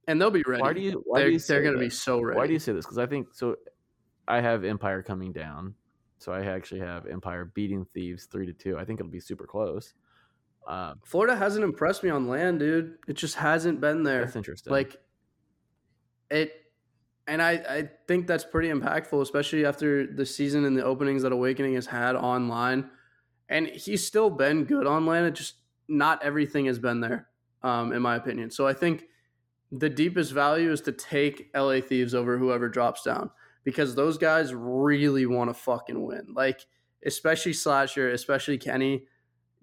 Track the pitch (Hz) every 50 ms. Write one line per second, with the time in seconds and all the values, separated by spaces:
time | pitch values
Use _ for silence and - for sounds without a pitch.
0 | _ - 160 156 185 220 202 180 151 127 127 123 135 139 165 185 196 196 185 -
1 | - - 117 135 139 139 165 165 - - 156 143 147 151 139 127 127 120 - -
2 | - - 127 120 117 113 - 107 127 151 160 156 156 - 107 87 78 - 104 117
3 | 120 127 143 139 123 - _ - 127 120 - - - - _ _ _ _ _ _
4 | _ _ _ _ _ - 113 120 123 120 117 113 92 98 107 98 - 101 95 95
5 | 92 - 101 92 92 92 87 80 78 78 73 73 90 95 107 _ _ _ _ _
6 | _ _ _ _ - - 90 95 98 101 92 95 92 - 101 95 92 87 87 87
7 | - - 73 92 - 92 90 87 87 87 - 104 104 98 101 98 90 - _ 87
8 | 92 87 87 90 - - - 101 95 87 80 - - 95 90 78 92 - 110 110
9 | 90 85 85 90 - - 98 - - - - 104 107 92 78 104 - - _ _
10 | _ _ _ _ _ _ _ _ _ _ _ _ _ - 78 92 90 80 69 -
11 | _ - - 170 214 240 247 208 196 208 202 214 214 185 - - - 165 196 -
12 | - 180 156 139 127 123 123 143 170 180 175 160 147 151 160 165 160 165 165 -
13 | - - 143 - - 147 - - 156 151 160 165 160 175 160 131 139 147 151 165
14 | 160 143 135 127 120 123 - 117 101 - 78 - - 123 139 139 135 135 - -
15 | _ _ _ _ _ _ _ _ _ _ _ _ _ _ _ _ _ _ _ _
16 | _ _ _ _ _ _ 147 151 160 156 - - _ _ _ _ _ _ _ _
17 | _ _ _ _ _ - 151 160 165 170 170 170 170 - 135 147 156 151 - _
18 | _ - 175 180 175 180 170 160 160 - - 160 165 165 156 139 113 - - 156
19 | 156 - - 143 139 131 - 143 143 - - 156 147 143 143 147 156 147 143 139
20 | 135 - 143 139 135 127 - - 143 143 143 147 143 139 135 131 127 127 131 131
21 | 143 139 139 135 127 131 127 123 123 131 131 135 139 135 131 127 120 - 123 120
22 | 120 123 127 127 123 123 123 127 123 120 117 117 120 123 131 135 135 - - _
23 | _ _ _ _ _ _ _ _ _ _ - 156 160 156 - - - 196 208 185
24 | - - - 214 220 208 170 135 135 143 147 160 143 - 302 277 269 143 147 160
25 | 160 160 165 170 170 170 143 - - - - _ _ _ _ _ _ - 151 143
26 | 143 156 160 151 - 147 143 151 147 143 - 147 139 131 123 117 113 123 120 117
27 | 117 113 120 - - _ _ _ _ _ _ _ - 127 120 117 117 120 123 120
28 | 123 120 120 117 117 127 113 120 113 117 - - 139 135 135 - 175 170 160 151
29 | - - _ _ _ _ _ _ _ _ _ _ _ _ - 127 151 156 135 131
30 | 156 180 180 180 160 143 135 143 143 147 151 165 165 165 156 147 - - 127 -
31 | - - 156 143 143 147 143 - - - - 143 135 139 135 131 131 - 135 127
32 | 123 120 123 123 120 120 123 123 127 127 123 120 120 120 - 127 120 120 123 -
33 | - - 120 - - - - _ - - _ _ _ 139 127 - 147 135 120 127
34 | 139 160 160 151 165 160 156 160 160 135 127 120 117 123 123 131 139 147 147 143
35 | 143 147 139 135 131 120 123 123 120 120 120 - - - 120 117 - - - -
36 | - - - - - - - 127 135 135 127 - - _ _ _ _ _ _ _
37 | - 139 139 - - 165 160 156 - 180 156 - - 156 143 135 139 135 - 143
38 | 135 127 123 120 - - 143 135 - - 143 127 - - 123 131 135 135 139 131
39 | - _ _ _ _ _ _ _ _ _ _ _